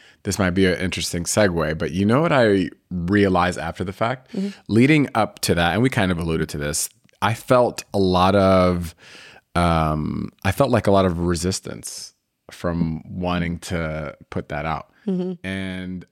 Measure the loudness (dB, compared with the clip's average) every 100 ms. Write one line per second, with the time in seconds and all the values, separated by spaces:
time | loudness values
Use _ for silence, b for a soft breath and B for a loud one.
0 | b b -6 0 0 4 2 2 -2 -4
1 | -6 -6 -2 2 2 2 -2 -2 -4 0
2 | 2 2 2 4 4 4 0 -6 _ -6
3 | 0 2 4 4 0 -2 -6 -6 -8 -4
4 | -4 -4 -8 -8 -8 -8 0 4 6 4
5 | 2 0 -2 -2 -2 0 2 2 0 0
6 | 0 0 -2 -2 -4 -6 -6 -6 -8 _
7 | _ _ -4 -2 2 2 2 -2 -6 0
8 | 2 4 4 4 4 4 4 0 -4 B
9 | B B B B _ 0 2 2 0 -2
10 | -4 -6 -8 -6 -4 0 2 2 4 4
11 | 4 2 -2 -2 -2 -4 -8 -14 -14 -14
12 | -16 _ _ _ -20 -10 -6 -2 -2 -4
13 | -10 -6 -4 -2 -4 -6 -6 -6 -4 -6
14 | -10 -12 -12 -10 -8 -8 -6 -6 -8 _
15 | -6 -4 -6 -8 -8 -8 -8 -8 -10 -12
16 | -8